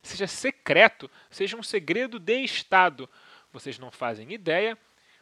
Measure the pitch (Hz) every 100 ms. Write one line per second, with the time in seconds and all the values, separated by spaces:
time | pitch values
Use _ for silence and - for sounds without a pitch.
0 | - 180 190 - 269 - - 190 220 -
1 | 139 - _ - 196 226 - 208 147 214
2 | 254 233 165 247 262 - - 190 180 135
3 | 127 - - - _ 127 139 123 123 -
4 | 120 107 120 220 170 170 220 214 _ _
5 | _ _